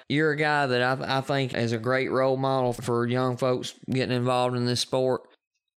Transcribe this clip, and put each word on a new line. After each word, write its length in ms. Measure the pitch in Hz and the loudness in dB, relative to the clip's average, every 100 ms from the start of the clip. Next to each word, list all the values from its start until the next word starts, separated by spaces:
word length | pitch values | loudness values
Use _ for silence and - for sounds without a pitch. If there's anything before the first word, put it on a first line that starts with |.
| - | -2
You're 240 | 143 156 | 0 0
a 60 | 147 | 0
guy 280 | 156 147 143 | 0 2 2
that 140 | 123 | 2
I, 360 | 123 135 143 135 | 2 0 -2 -2
I 40 | |
think 320 | 131 139 131 | 0 -2 0
is 200 | - 117 | -2 -2
a 40 | 117 | -2
great 320 | 117 131 131 | 0 -2 0
role 280 | 120 131 131 | 0 2 2
model 340 | 135 135 127 | 0 2 0
for 320 | 120 127 117 120 | -2 -2 0 0
young 300 | 127 127 123 | 0 0 0
folks 380 | 131 127 - - - | 0 -2 -4 -12 -4
getting 260 | 127 113 123 | -2 0 0
involved 400 | 123 123 123 123 | 0 0 0 0
in 100 | 120 | 0
this 140 | 120 | 0
sport. 440 | - 131 131 127 - _ _ _ _ | -2 0 0 -2 -6 _ _ _ _